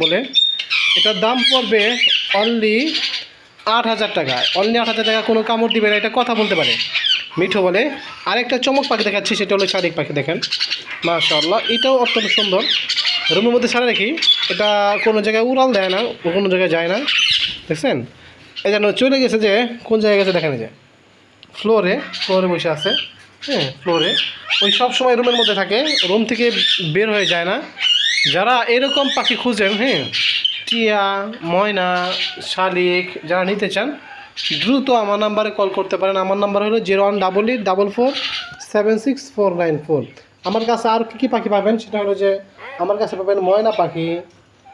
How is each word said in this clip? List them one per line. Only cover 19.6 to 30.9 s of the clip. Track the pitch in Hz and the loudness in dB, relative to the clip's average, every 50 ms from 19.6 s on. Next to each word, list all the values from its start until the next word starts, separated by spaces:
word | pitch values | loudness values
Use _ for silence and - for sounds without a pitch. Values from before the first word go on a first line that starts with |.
| 247 233 233 - - - | 2 0 -4 -10 -2 -2
কোন | 226 220 | 0 2
জায়গায় | 214 208 202 196 | 4 4 4 4
গেছে | 196 190 180 | 4 2 2
দেখেন, | 170 156 151 135 | 0 0 0 -2
এই | 117 | -4
যে | 110 110 - - - _ _ _ _ _ _ _ _ _ _ _ - - - - | -6 -10 -12 -20 -20 _ _ _ _ _ _ _ _ _ _ _ -20 -20 -14 -4
ফ্লোরে, | - 208 226 180 175 180 214 285 - - - - | 0 2 2 4 2 2 0 -2 -4 -8 -8 -8
ফ্লোরে | - - 185 190 185 180 | -2 0 2 2 2 2
বসে | 175 160 151 165 151 | 0 0 0 -2 -2
আছে। | 151 151 190 - - - - - - - - - _ - | 0 0 -2 -2 -2 -4 -8 -14 -20 -20 -20 -20 _ -6
হ্যাঁ, | 285 269 196 143 131 - - | -4 -2 -2 -2 -4 -6 -6
ফ্লোরে, | - 180 170 160 156 190 - - - - - - - - - - | -2 0 0 2 2 0 0 -2 -2 -4 -8 -12 -6 -4 -2 0
ওই | - 202 - - | 2 2 2 2
সব | 247 247 - 285 | 2 0 2 2
সময় | 254 254 240 233 | 2 4 4 4
রুমের | 240 247 240 240 | 2 2 2 2
মধ্যে | 226 220 202 196 | 2 2 2 0
থাকে, | 190 170 202 240 302 311 294 - - 175 | 0 0 0 0 0 0 0 0 2 2
রুম | 196 226 220 - | 2 2 2 0
থেকে | 240 214 240 240 202 190 196 - - - 185 156 151 | 0 0 2 0 2 2 2 2 2 0 -2 0 0
বের | 190 214 220 208 | 0 2 2 2
হয়ে | 208 190 160 | 0 2 2
যায় | 175 170 170 180 | 0 0 0 0
না। | 208 277 302 - - - - - - - - - - - - - 143 | -2 -4 -6 -10 -8 -2 0 2 2 2 2 0 0 0 0 0 2
যারা | 175 190 240 254 240 226 - 233 | 2 2 4 2 2 2 2 2
এরকম | 254 269 269 - 285 277 269 - | 2 2 2 2 0 0 0 0
পাখি | 262 220 - 240 - | 0 0 0 -2 0
খুঁজেন, | - 247 226 196 202 196 214 196 | 0 -2 0 2 2 0 2 0
হ্যাঁ, | 247 269 214 151 127 101 104 - - - - - - - - - - | 0 0 0 0 -2 -4 -4 -2 -2 0 0 0 -2 -2 -2 -4 -6
টিয়া, | - - 233 226 214 | -4 -2 0 2 2